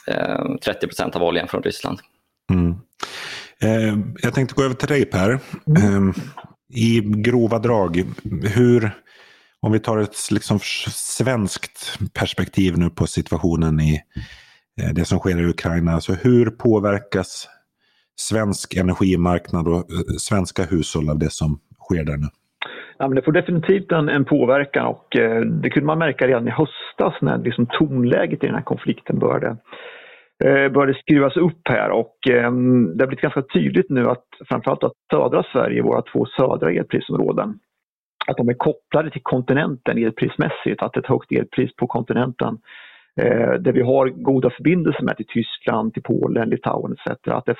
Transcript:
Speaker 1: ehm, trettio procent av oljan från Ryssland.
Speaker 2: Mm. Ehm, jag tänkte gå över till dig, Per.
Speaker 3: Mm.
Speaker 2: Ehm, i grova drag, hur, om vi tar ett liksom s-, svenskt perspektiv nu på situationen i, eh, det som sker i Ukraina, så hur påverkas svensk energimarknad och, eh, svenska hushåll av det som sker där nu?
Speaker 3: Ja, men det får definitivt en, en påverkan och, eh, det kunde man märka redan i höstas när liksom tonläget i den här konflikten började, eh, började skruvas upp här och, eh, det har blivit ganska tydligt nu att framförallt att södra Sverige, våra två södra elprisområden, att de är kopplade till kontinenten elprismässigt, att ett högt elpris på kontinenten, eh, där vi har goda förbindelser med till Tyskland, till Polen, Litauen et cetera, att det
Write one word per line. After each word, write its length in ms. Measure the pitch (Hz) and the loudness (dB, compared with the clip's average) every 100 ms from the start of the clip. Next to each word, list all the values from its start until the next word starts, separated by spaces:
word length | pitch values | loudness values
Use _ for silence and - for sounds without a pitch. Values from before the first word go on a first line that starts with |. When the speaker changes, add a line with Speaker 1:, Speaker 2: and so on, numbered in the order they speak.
| - | -6
Speaker 1:
ehm, 520 | - 50 - - - | -4 -2 -4 -4 -4
trettio 280 | - - 87 | -4 -4 -6
procent 300 | - 92 87 | -6 -4 -2
av 60 | |
oljan 260 | 85 85 78 | 0 0 -2
från 140 | 98 | -4
Ryssland. 360 | - - 90 87 - _ _ _ - | -4 -4 -6 -8 -12 _ _ _ -2
Speaker 2:
Mm. 240 | 92 85 87 - - - - - - - - | 2 2 -2 -10 -14 -14 -12 -14 -14 -16 -2
Ehm, 540 | 110 110 110 104 104 - | 0 2 2 0 -2 -4
jag 120 | 123 | -2
tänkte 200 | 139 127 | 0 -2
gå 80 | - | 0
över 120 | 135 | 0
till 140 | 123 143 | 0 0
dig, 160 | 147 | 2
Per. 340 | 104 98 98 135 - - - | 2 2 2 0 -4 -6 2
Speaker 3:
Mm. 160 | 101 | 4
Speaker 2:
Ehm, 300 | 104 98 95 - - - - _ _ | 4 4 2 0 -8 -16 -20 _ _
i 260 | 117 113 117 | 0 2 4
grova 580 | 104 107 110 123 113 113 | 2 0 2 2 2 2
drag, 460 | 117 113 90 85 92 - - - 107 104 | 2 2 2 0 -4 -6 -8 -4 0 4
hur, 340 | 123 120 107 - _ - - _ _ _ | 6 6 2 -6 _ -20 -20 _ _ _
om 120 | 107 | 0
vi 80 | 110 | 0
tar 180 | 117 110 | 0 -2
ett 180 | 104 - - | -2 -4 -2
liksom 260 | 101 - 104 | -2 0 -2
s-, 580 | - - - - - - | -2 -8 -8 -8 -6 -2
svenskt 840 | 117 123 95 - - - - - 98 | 0 0 -2 -4 -14 -14 -12 -8 -6
perspektiv 640 | - 98 - 90 - 95 85 | -4 -4 -4 -4 0 2 2
nu 120 | 87 | 0
på 160 | - 85 | 0 -2
situationen 760 | - - 82 87 80 80 78 | -2 -4 -2 0 0 2 2
i, 220 | 76 78 - - - - - _ _ - | 2 0 -4 -14 -14 -16 -20 _ _ -6
eh, 120 | 87 | -4
det 100 | 80 | -2
som 140 | 85 90 | 0 0
sker 220 | 95 85 | 0 0
i 60 | 85 | 0
Ukraina, 540 | 80 90 85 85 82 | 0 -2 0 0 0
så 120 | - | -2
hur 380 | 95 123 120 117 | 0 4 4 4
påverkas 1000 | 113 120 107 101 101 - 95 92 - - _ _ _ _ _ _ - | 2 2 4 4 0 -2 -4 -4 -8 -18 _ _ _ _ _ _ -12
svensk 600 | - 110 107 92 - 90 | -4 -2 0 -2 -4 -2
energimarknad 920 | 92 90 98 87 87 87 - 87 82 | 0 2 2 2 2 0 -2 -2 0
och, 60 | |
eh, 420 | 85 - 87 82 76 | 0 -2 -6 -4 -6
svenska 440 | - 104 87 - | -2 -2 -2 -4
hushåll 460 | 90 87 76 82 76 | -2 -2 -2 -2 -2
av 80 | 76 | -2
det 120 | 78 | -2
som 300 | - 78 73 _ _ | -2 -4 -4 _ _
sker 260 | - 87 | -4 -4
där 120 | 73 71 | -2 -4
nu? 100 | 73 - _ - - - - - | -6 -10 _ -16 -14 -16 -16 -6
Speaker 3:
Ja, 100 | 135 | -2
men 80 | 131 | 0
det 60 | |
får 100 | 156 | 2
definitivt 600 | 170 175 175 160 196 - | 0 2 0 2 0 2
en, 160 | 165 151 | 0 0
en 160 | 143 | 0
påverkan 640 | 127 147 120 139 139 135 120 | 2 2 4 2 2 -2 -2
och, 300 | 113 - 120 | -6 -2 0
eh, 240 | 113 113 | 2 2
det 300 | 113 110 127 | 0 0 0
kunde 160 | 151 147 | 0 0
man 120 | 156 | 2
märka 280 | 160 - 131 | 0 2 2
redan 220 | 123 117 | 2 0
i 20 | |
höstas 640 | 117 - - - - 180 - | -2 -2 -4 -10 -2 -2 0
när 180 | - - | -2 0
liksom 280 | 120 117 120 | -2 0 0
tonläget 800 | - 156 131 120 123 165 139 | 2 2 2 2 2 0 -2
i 20 | - | -2
den 80 | |
här 80 | - | -2
konflikten 560 | - 123 - - - - | -4 -6 -4 -6 -4 0
började, 380 | - - - 117 - - - - - - _ - | 0 0 -4 -8 -14 -20 -20 -20 -20 -20 _ 0
eh, 280 | 131 139 139 | 2 4 4
började 220 | 135 139 | 2 2
skruvas 420 | 131 - 147 139 165 | 0 4 4 4 2
upp 240 | 170 - | 0 0
här 260 | - 113 107 | -2 0 2
och, 260 | 101 110 _ 135 | 0 -2 _ 2
eh, 220 | 120 120 123 127 127 101 | 2 2 2 4 4 4
det 80 | 95 | 2
har 40 | 135 | -2
blivit 140 | - | 0
ganska 220 | 151 143 | -2 -2
tydligt 480 | 135 185 143 135 - | 0 0 2 2 2
nu 180 | 131 117 | 2 2
att 180 | 123 _ - - | 0 _ -14 -6
framförallt 360 | 123 123 131 | -4 -2 0
att 80 | 117 - - | -2 -4 -2
södra 300 | 151 127 156 180 | 2 2 0 0
Sverige, 300 | 127 117 117 | 0 0 0
våra 200 | 117 120 | 0 0
två 240 | - - 127 | -2 -2 -2
södra 460 | - 131 - 82 | 0 0 2 0
elprisområden, 840 | - - - - - 110 - 104 107 _ _ _ _ _ - - | 0 -2 -4 -2 -2 0 0 -4 -8 _ _ _ _ _ -10 -6
att 100 | 135 | -2
de 120 | 120 | -2
är 60 | |
kopplade 560 | 123 156 - - 151 156 | 0 -2 -2 -2 -2 -2
till 120 | 139 | -6
kontinenten 760 | - 131 127 135 160 135 - 117 | -4 -2 0 0 0 -4 -2 0
elprismässigt, 840 | 113 113 127 - 165 - - 107 | 0 0 -4 -2 -4 -4 -6 -4
att 140 | - - | -4 -4
ett 100 | - | -2
högt 260 | 120 - | -2 0
elpris 440 | 127 - - 123 - | -2 -2 -2 -2 -2
på 100 | 127 | -4
kontinenten, 720 | 120 127 117 127 123 117 113 - - - - _ - | -4 -2 -2 -2 -2 -6 -6 -14 -20 -20 -20 _ -2
eh, 320 | 117 117 120 | 2 2 2
där 200 | 127 131 | 2 2
vi 100 | 123 | 2
har 260 | 123 135 131 | 2 2 2
goda 420 | 127 123 135 127 | -2 0 2 0
förbindelser 520 | - 143 180 156 139 | 0 0 2 0 -2
med 140 | 117 - | -2 -4
till 100 | 110 | -4
Tyskland, 680 | 117 110 - - 117 110 | -4 -4 -6 -4 -2 -2
till 80 | 127 | -4
Polen, 460 | - - 127 117 113 | -4 -2 0 0 -2
Litauen 440 | - - - - | -2 -2 -4 -4
et 60 | - | -6
cetera, 380 | - - - 117 | -8 -6 -4 -4
att 100 | |
det 80 | - | -2